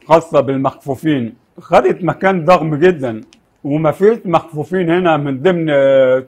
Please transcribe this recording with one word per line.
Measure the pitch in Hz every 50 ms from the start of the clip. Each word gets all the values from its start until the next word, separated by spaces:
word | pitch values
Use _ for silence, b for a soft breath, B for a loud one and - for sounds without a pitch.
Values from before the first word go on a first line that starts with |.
| _ -
خاصة | 156 165 160 - 160 143
بالمكفوفين، | 127 131 139 135 135 135 - - - 143 131 - - 160 147 131 117 113 - _ _ _ _ -
خدت | - - 160 202 - 370 - - 180
مكان | 156 139 - 190 190 190 180 151
ضخم | 180 185 165 151 160 151
جدًا، | 139 170 185 180 143 131 120 110 110 - - _ _ _ _ _ _ -
وما | 143 143 156 160 151
فيش | 143 - 190 214 233 233 -
مكفوفين | 185 165 151 - - 147 151 143 - 185 190 180 165
هنا | 170 185 185 170 156 147
من | 143 143 135 127
ضمن، | 139 190 180 170 160 151
آه، | 143 139 135 135 135 135 131 127 131 131 131